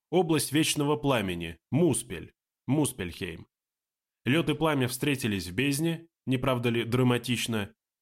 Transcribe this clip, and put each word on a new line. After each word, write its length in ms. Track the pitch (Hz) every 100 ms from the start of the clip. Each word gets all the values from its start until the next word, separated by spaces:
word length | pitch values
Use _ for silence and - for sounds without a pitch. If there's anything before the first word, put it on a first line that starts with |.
| -
область 400 | 170 165 156 -
вечного 460 | 147 156 147 147 147
пламени – 600 | 139 123 98 85 82 80 -
Муспель, 640 | 131 175 120 - 82 82 _ _ _ -
Муспельхейм. 800 | 151 127 - 90 - 90 85 98 _ _ _ _ _ _ _ -
Лёд 240 | 160 151
и 40 |
пламя 340 | 147 160 143 123
встретились 600 | - 147 131 117 98 87
в 60 | 92
бездне, 520 | 143 139 165 165 - _ -
не 100 | 131
правда 320 | 131 123 120
ли 140 | 117
драматично, 920 | 113 123 127 120 127 117 - 110 95 _ _ _